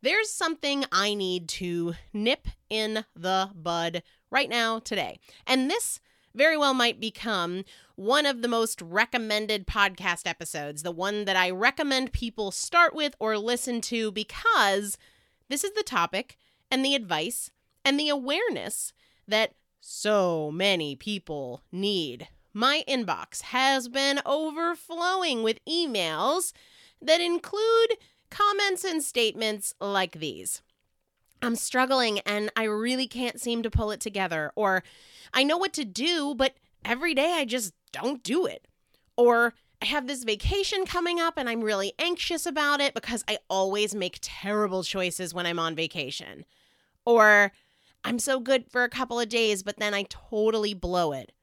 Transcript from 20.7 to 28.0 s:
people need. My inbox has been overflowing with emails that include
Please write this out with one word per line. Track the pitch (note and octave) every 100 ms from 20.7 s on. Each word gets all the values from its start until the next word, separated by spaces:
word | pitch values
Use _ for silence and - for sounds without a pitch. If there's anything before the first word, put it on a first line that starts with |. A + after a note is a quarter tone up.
| F#3 D3+ C#3
people | - G#3 - D3+ C3+ A#2+ _
need. | F3+ G3 G3 D3+ B2 - _ _
My | G#3 B3 D4 -
inbox | C4+ G#3 C3+ - -
has | - B3 C4+ C4+ A#3+
been | B3+ C#4 C#4 -
overflowing | C#4+ D#4 D4+ E4 E4+ - E4 E4+ F#4+ F4+ B3
with | A3 A3 -
emails | E4 E4+ A3 E3+ D#3 G#3 E4+ F4+ - - - - _
that | C4+ E4
include | F4 E4+ - G4+ A4 A4+ A4+ A4+